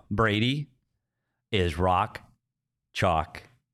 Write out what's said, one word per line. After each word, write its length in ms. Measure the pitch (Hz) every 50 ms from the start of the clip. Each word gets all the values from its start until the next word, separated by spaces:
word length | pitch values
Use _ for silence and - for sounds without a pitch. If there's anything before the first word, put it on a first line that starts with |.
| - - 107
Brady, 560 | 101 110 110 101 107 113 123 139 151 147 - _ _ _ _ _ _ _ _ _ _ _ _ _ _ _ -
is 260 | - 98 90 87 73
Rock, 440 | 78 92 90 90 90 - - - - - - _ _ _ _ _ _ _ _ _ _ _ _ -
Chalk, 500 | - 104 95 85 78 76 - - - - - _ _ _ _